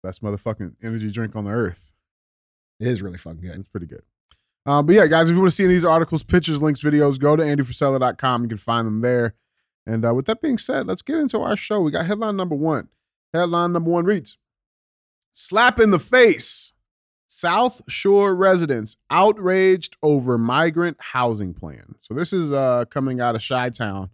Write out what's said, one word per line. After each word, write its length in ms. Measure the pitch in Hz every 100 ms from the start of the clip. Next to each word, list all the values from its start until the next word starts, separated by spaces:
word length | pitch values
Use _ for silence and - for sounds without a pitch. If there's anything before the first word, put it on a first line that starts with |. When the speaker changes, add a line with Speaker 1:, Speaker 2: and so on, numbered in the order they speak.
Speaker 1:
Best 200 | 95 92
motherfucking 520 | 107 101 - 107 92 -
energy 280 | 113 113 107
drink 240 | 104 110
on 100 | 107
the 60 | 101
earth. 420 | 113 107 85 _ _ _ _ _ _ _ _ _ _
Speaker 2:
It 60 | 117
is 120 | 117
really 140 | 95 87
fucking 220 | 82 80
good. 180 | 90 85
Speaker 1:
It's 80 | 95
pretty 180 | 101 82
good. 160 | - _ _ _ _ _ _ -
Uh, 160 | 143
but 120 | 147
yeah, 120 | 202 170
guys, 220 | 160 165
if 60 |
you 60 | 170
wanna 100 | 185
see 140 | -
any 100 | 185
of 80 | 180
these 60 | 165
articles, 360 | 160 165 160
pictures, 380 | - 180 160 151
links, 200 | 151 143
videos, 360 | 147 147 147 131
go 180 | 143 156
to 80 |
andy 180 | 156 147
frisella 380 | 127 127 143 135
dot 160 | 127 -
com. 240 | 131 123
You 60 | 117
can 100 | 110
find 280 | - 117 113
them 140 | 107
there. 320 | 120 123 117 - _ _ _ _ -
And, 180 | 113 117
uh, 80 |
with 100 | 120 135
that 140 | 226
being 160 | 320 240
said, 280 | - 269 185
let's 160 | 185
get 160 | - 320
into 200 | 294 220
our 160 | - 208
show. 240 | - 214
We 100 | 160
got 160 | 151 170
headline 300 | 208 220 202
number 180 | 180
one. 340 | 147 160 143 - _ _ _ _
Headline 380 | 165 175 170 175
number 180 | 175 165
one 160 | 170 170
reads, 320 | 208 - - _ _ _ _ _ _ _ _ _
"Slap 440 | - - 196 240 233
in 120 | 220
the 80 | 180
face. 760 | - 254 233 143 - - - _ _ _ _ _ _
South 540 | - 170 185 247 - -
Shore 460 | - 196 202 202
residents 600 | 185 190 185 165 120 107 - _
outraged 840 | 156 202 214 180 190 190 185 - -
over 360 | 151 143 123 120
migrant 580 | 113 131 165 160 175 147
housing 540 | - 127 123 110 98
plan." 440 | 85 80 65 - -
So 140 | _
this 180 | 120 170
is, 180 | 190 156
uh, 340 | 139 135 123 120
coming 340 | - 135 127
out 140 | 120 110
of 60 | -
Chi-Town. 640 | 127 123 117 113 98 95